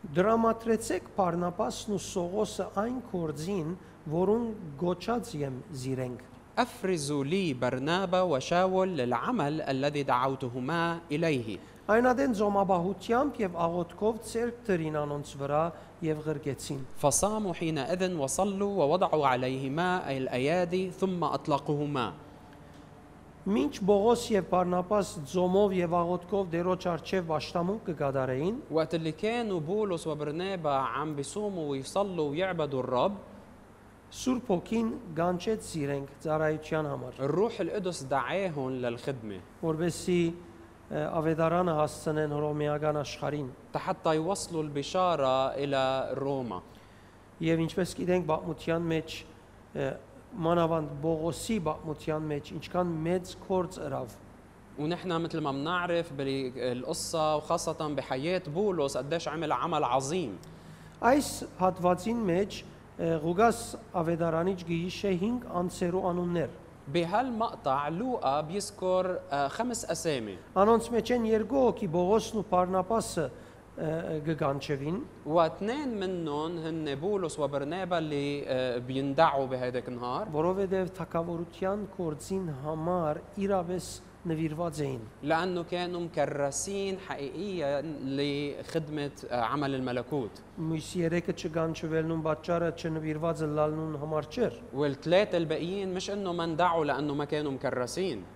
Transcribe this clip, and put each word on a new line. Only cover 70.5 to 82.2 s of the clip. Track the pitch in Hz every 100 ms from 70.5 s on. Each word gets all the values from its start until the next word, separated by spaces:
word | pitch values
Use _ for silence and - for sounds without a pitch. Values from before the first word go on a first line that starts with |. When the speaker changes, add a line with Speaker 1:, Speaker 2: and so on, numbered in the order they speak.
| 190
Speaker 1:
Անոնց | 208 233 226
մեջ | 240 226
են | 247 226
երկու | 220 214 269 247
հոգի՝ | - 196
Բողոսն | 170 180 220 - 220
ու | -
Բարնաբասը, | 180 180 190 185 226 - - 135 - - - - -
ը, | 160 160 180 160 147
կգանչվին։ | 151 151 143 - 139 143 185 294 - -
Speaker 2:
واثنين | 165 160 165 202 269 285 220
منهم | 185 180 165 147 156 175
هن | 160 160 151
بولس | 139 175 202 170 -
وبرنابا | 139 143 139 175 185 175
اللي، | 160 143 143 143 -
آه، | 131 127 120
بيندعوا | 123 131 139 139 160 143 131
بهيداك | 127 127 123 120
النهار. | 123 123 135 214
Speaker 1:
Որովհետև | 151 170 190 190 190 180 -
թագավորության | 160 170 170 170 170 - 190 208 202 -
գործին | 170 151